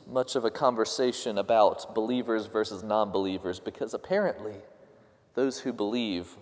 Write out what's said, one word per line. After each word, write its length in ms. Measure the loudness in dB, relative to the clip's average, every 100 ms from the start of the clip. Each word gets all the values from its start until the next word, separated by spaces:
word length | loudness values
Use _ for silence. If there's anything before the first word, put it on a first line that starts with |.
| -4
much 300 | -2 0 0
of 80 |
a 80 | 0
conversation 840 | 2 2 4 0 2 0 0 -2 -2
about 580 | 4 6 6 4 -4 -2
believers 520 | 0 0 0 -2 0
versus 360 | -2 -2 -4
non-believers, 800 | 0 2 2 0 0 -2 -4 -6
because 320 | -8 -6 -6
apparently 600 | -6 -2 0 0 -2 -8 -12 -16 -20 -20 -20 _ _ _ -2
those 260 | 0 0
who 120 | -6
believe 640 | -2 -2 0 -2 -4 -6 -14